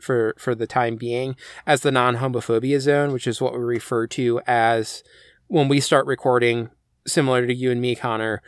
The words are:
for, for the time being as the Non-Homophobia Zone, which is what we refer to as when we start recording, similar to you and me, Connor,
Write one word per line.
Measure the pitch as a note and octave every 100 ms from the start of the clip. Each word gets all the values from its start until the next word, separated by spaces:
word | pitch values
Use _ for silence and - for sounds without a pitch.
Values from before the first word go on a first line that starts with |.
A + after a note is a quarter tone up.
for, | - B2 A2 -
for | -
the | A2+ A2+
time | C3 A#2
being | A2+ A#2+ A#2+ C3 C3 - - -
as | C#3+
the | D3
Non-Homophobia | C3 B2 A#2+ C3 B2 - A2+ C3 C#3+
Zone, | C#3 C#3+ C#3+
which | B2+ B2+
is | A2+
what | B2+
we | A#2+
refer | A#2+ A#2 - A#2+ A#2
to | - A#2+ A#2 -
as | A#2+ A2+ A2+ A2 - - - - _ -
when | F3 C#3
we | C#3+
start | C3+ C#3 C3+
recording, | B2+ C3+ B2 A#2+ A#2 A2+ - _ _ -
similar | - C3+ B2+ B2
to |
you | B2 B2+
and | A#2+
me, | B2 A#2+
Connor, | B2 A2 A2 G#2+